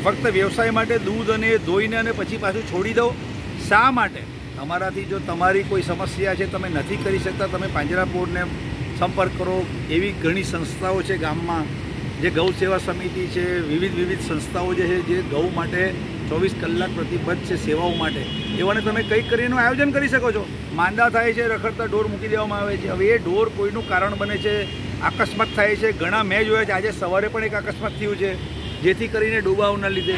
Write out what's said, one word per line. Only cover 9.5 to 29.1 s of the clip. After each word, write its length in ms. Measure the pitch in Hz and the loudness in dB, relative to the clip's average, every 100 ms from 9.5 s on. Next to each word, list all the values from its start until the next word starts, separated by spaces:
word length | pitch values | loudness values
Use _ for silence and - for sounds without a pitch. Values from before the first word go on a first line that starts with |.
| 185 170 - - | -2 -2 -4 -2
એવી 220 | 160 196 | 0 0
ઘણી 320 | 185 160 185 | 0 0 0
સંસ્થાઓ 580 | 190 175 156 - 185 190 | -2 -4 -4 -4 -2 -2
છે 160 | 185 190 | 0 -2
ગામમાં, 480 | 160 156 170 165 151 - - - - - | 0 -2 -2 -2 -2 -6 -6 -6 -6 -2
જે 80 | 135 | 0
ગૌ 220 | 151 180 | 2 2
સેવા 260 | 180 190 185 | 2 2 0
સમિતિ 480 | 180 180 180 185 180 | 0 -4 -4 -4 -4
છે, 400 | 180 180 180 156 | -2 0 -2 0
વિવિધ 280 | 151 190 175 | 0 0 0
વિવિધ 240 | 180 190 | -2 -2
સંસ્થાઓ 540 | - 156 - 180 180 | -2 -4 -2 -2 0
જે 140 | 180 175 | 0 2
છે, 140 | 180 | 2
જે 200 | 165 180 | 2 0
ગૌ 280 | 180 139 175 170 | 0 0 0 0
માટે 380 | 165 175 185 180 - - - | -2 0 0 0 -6 -6 -2
ચોવીસ 260 | 156 190 - | 0 0 0
કલાક 280 | 165 170 180 - | -2 0 0 -2
પ્રતિબદ્ધ 420 | 165 175 156 175 | -2 -2 0 -2
છે 280 | - 175 - | -2 -2 0
સેવાઓ 300 | 151 175 165 | 2 2 0
માટે. 260 | 160 147 - - - - | 0 -2 -4 -4 -4 0
એવાને 240 | 180 214 | 2 2
તમે 220 | 208 220 | 2 0
કંઈક 260 | - 214 226 | 2 2 2
કરીને 260 | - 247 254 | 2 2 4
આયોજન 360 | 240 254 285 | 4 4 2
કરી 160 | 277 277 | 4 2
શકો 240 | 262 240 | 2 2
છો. 140 | 214 196 - - 151 | 0 -2 -6 -6 0
માંદા 340 | 175 214 240 | 2 4 4
થાય 240 | 226 233 | 4 2
છે, 140 | 226 233 | 2 0
રખડતા 380 | 220 220 214 226 | 0 -2 -2 -2
ઢોર 220 | 208 214 | 0 0
મૂકી 200 | 202 214 | -2 -2
દેવામાં 320 | 214 214 202 | 0 0 -2
આવે 180 | 202 196 | -2 -2
છે. 100 | 190 | -2
હવે 180 | 185 196 | 2 4
એ 120 | 226 | 4
ઢોર 320 | - 190 226 | 4 2 2
કોઈનું 400 | 202 202 208 214 | 2 -2 -2 0
કારણ 260 | 185 196 202 | 2 2 0
બને 220 | 202 208 | -2 0
છે, 260 | 208 208 196 - - - | 0 0 -2 -6 -6 -2
અકસ્માત 460 | 160 190 220 - 220 - | -2 0 -2 0 0 4
થાય 200 | 208 208 | 2 4
છે. 160 | 220 | 2
ઘણા 320 | 175 165 208 | 2 0 0
મેં 200 | 202 196 | 2 2
જોયા 200 | 220 220 | 4 4
છે, 80 | 208 | 4
આજે 200 | 190 208 | 0 0
સવારે 360 | 185 185 190 208 | -2 0 2 0
પણ 160 | 220 | -2
એક 100 | 220 | -2
અકસ્માત 380 | 208 202 - 214 | -2 -4 -4 -6
થયું 240 | - 208 202 | -4 -4 0
છે, 500 | 196 190 - - - - | -2 -2 -6 -8 -8 0
જેથી 260 | 165 185 | 2 2
કરીને 340 | 220 | 0